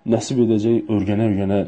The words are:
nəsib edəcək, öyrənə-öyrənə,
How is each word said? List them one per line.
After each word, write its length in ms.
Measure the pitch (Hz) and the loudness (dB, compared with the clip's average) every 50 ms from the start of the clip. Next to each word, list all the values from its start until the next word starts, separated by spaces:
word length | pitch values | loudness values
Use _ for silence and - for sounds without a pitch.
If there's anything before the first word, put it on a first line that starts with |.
| - | -4
nəsib 380 | 110 117 110 - - 143 123 117 | -2 -2 -2 -2 -2 0 2 2
edəcək, 480 | 113 113 104 104 113 117 113 110 - | 2 2 2 2 2 0 0 0 -2
öyrənə-öyrənə, 720 | 110 101 95 98 104 104 113 110 101 95 98 95 101 101 90 | -2 -2 0 0 0 0 0 0 0 0 0 0 0 0 -2